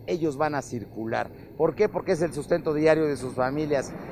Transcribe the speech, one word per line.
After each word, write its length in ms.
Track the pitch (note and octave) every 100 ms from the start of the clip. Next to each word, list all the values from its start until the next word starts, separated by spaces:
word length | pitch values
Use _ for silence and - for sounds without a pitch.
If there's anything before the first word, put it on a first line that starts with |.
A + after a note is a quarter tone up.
| -
ellos 320 | F3+ D#3 C3+
van 160 | D3+
a 80 | C#3+
circular. 720 | B2+ A#2+ G2 G#2+ A2+ A2+ - - - -
¿Por 180 | E3 D3+
qué? 140 | G#3+
Porque 220 | E3 -
es 100 | D#3+
el 120 | E3
sustento 400 | D3 - F3 D#3+
diario 320 | D3+ D#3 D#3 D3+
de 100 | C3
sus 160 | B2+
familias. 580 | B2 B2+ D3 D3+ C#3 - - -